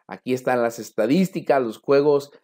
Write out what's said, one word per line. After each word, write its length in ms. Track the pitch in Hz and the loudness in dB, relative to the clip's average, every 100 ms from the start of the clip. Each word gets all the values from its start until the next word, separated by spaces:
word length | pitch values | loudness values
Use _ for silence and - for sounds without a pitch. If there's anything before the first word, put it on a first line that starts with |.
| - | -20
Aquí 280 | 190 - | -14 -6
están 280 | 127 127 123 | -4 -2 0
las 160 | 117 - | -2 -4
estadísticas, 840 | 110 - 113 160 185 175 - 139 | -10 -4 0 2 2 -2 -2 0
los 160 | 120 107 | 0 -6
juegos 540 | - 139 147 143 139 - | 0 2 4 0 -2 -14